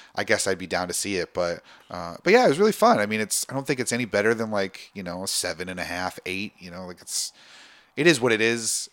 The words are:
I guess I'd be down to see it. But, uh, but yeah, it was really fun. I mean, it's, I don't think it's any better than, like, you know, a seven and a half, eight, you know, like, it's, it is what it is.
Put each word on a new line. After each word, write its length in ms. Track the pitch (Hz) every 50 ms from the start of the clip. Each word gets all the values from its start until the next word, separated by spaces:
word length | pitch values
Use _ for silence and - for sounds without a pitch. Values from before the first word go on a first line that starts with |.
| - - -
I 80 | - 104
guess 240 | 95 110 98 -
I'd 100 | 101 95
be 100 | 87 92
down 200 | 82 92 87 90
to 60 | 90 -
see 240 | - - 98 98
it. 160 | 92 85 - -
But, 300 | 92 87 85 85 80 - - - - _ -
uh, 240 | 90 90 85 85 - - -
but 80 | 170
yeah, 140 | 202 247 254
it 20 |
was 100 | 196 139
really 140 | 156 208 220
fun. 280 | 190 - 208 233 240 117
I 60 | 104
mean, 140 | 104 107 107
it's, 260 | 110 101 - - - -
I 40 | 127
don't 120 | 135 135
think 140 | - 143 123
it's 100 | 117 -
any 140 | 123 120 127
better 280 | 101 - 101 104 110 117
than, 180 | 110 113 107
like, 380 | 107 101 98 95 - - - - -
you 100 | 101 95
know, 220 | 90 87 90 95
a 20 |
seven 400 | 98 - - - 90 85 80 90
and 140 | 92 92 90
a 20 | 85
half, 340 | - 87 87 92 92 - - -
eight, 280 | 90 92 95 104 104 _ -
you 120 | 90 90
know, 140 | 85 90 92
like, 140 | 90 90 -
it's, 320 | - - - - - - - - - - - - - - - - _ _ -
it 120 | - 147
is 120 | 170 160 113
what 120 | 120 123
it 100 | 113 107
is. 480 | 110 113 117 117 113 110 - - - -